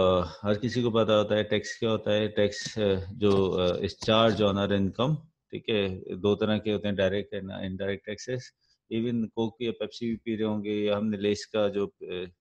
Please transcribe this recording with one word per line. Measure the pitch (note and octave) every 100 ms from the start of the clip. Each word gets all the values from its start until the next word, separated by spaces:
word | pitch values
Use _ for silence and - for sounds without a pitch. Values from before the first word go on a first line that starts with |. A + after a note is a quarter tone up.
| F#2 F#2 F2 -
हर | G2+ G#2
किसी | A#2+ A#2
को | A#2+
पता | A2 G#2+
होता | G#2+ G#2+ G#2+
है |
टैक्स | G#2+ G#2+ - -
क्या | A2+
होता | A2 G#2+
है। | G#2 G#2+
टैक्स, | G#2+ G#2 - - -
अ, | G#2 F#2+ F2+
जो, | G2+ G#2 G2 F#2+
अ, | F2 F2+ F2
is | G2 - -
charge | A2 A2+ G2+
on | G#2
our | G2 G2+ G2+
income, | F#2+ F2 C3 D#3 - _ _
ठीक | G#2+ -
है। | A2 G2 F#2 - F#2
दो | G2+ G2+
तरह | G#2+ G#2+
के | G#2+
होते | G#2 G#2
हैं, | G2
डायरेक्ट | F#2+ G2+ G2+ G2+
and | F#2+
indirect | F#2+ F#2+ F#2+ G2 G2 -
taxes। | G#2 - B2+ - _ _ _ -
Even | A2+ A#2 A#2+ A2 -
कोक | A2+ -
या | A#2+
पेप्सी | A2 G#2+ - A#2
भी | A2
पी | - A2
रहे | A2
होंगे | G#2+ G#2
या | G#2 G#2 G2+
हमने | A2 G#2
लेस | G2+ G#2 -
का | G#2+ G#2
जो, | G2 G2
अ, | - E2+ F2+ F2+ -